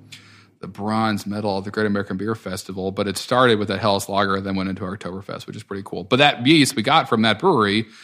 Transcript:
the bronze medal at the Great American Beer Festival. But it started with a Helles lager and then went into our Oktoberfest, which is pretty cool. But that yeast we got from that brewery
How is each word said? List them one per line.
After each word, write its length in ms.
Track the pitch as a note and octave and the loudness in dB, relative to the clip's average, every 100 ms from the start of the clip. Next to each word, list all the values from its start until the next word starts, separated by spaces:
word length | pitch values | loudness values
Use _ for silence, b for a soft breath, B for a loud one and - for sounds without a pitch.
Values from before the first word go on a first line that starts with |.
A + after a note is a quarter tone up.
| B B B B B _ | B B B B B _
the 80 | F2+ | -16
bronze 580 | G2+ G2+ A2 A2 G2+ G2+ | -10 -4 -2 0 -2 -4
medal 320 | G#2 G#2 G2 | -6 -4 -4
at 60 | |
the 60 | G2+ | -4
Great 140 | G#2 G#2+ | -2 0
American 300 | G2+ G2 F#2+ | 0 -4 -6
Beer 180 | G#2 A2+ | -6 -6
Festival. 540 | F#2+ F#2 - F#2+ F#2+ | -8 -10 -8 -6 -6
But 160 | G2+ G2 | -4 -4
it 80 | F#2+ | -6
started 420 | - B2+ B2+ G#2+ | 0 4 6 4
with 100 | G#2 | 2
a 80 | F#2+ | -2
Helles 300 | A2 G2 - | 0 0 0
lager 280 | G2+ G2+ G2 | 0 0 0
and 100 | G2 | -2
then 80 | F#2+ | -4
went 120 | F#2 | -4
into 160 | F#2+ | -6
our 120 | F#2 G2 | -8 -8
Oktoberfest, 500 | F2 F#2+ G2 - - | -10 -10 -10 -12 -12
which 100 | A2 | -14
is 60 | |
pretty 180 | - G2 | -10 -12
cool. 200 | G2 F2+ | -8 -10
But 120 | F#2+ B2+ | 0 4
that 300 | C#3+ - B2 | 6 4 4
yeast 300 | D#3+ C3 A2+ | 6 4 2
we 60 | |
got 260 | A2+ D#3 C3+ | 2 2 2
from 140 | A2+ | 2
that 160 | A2+ G#2 | 2 2
brewery 460 | F#3+ C#3+ G#2 G#2 A2 B | 2 4 2 0 -2 B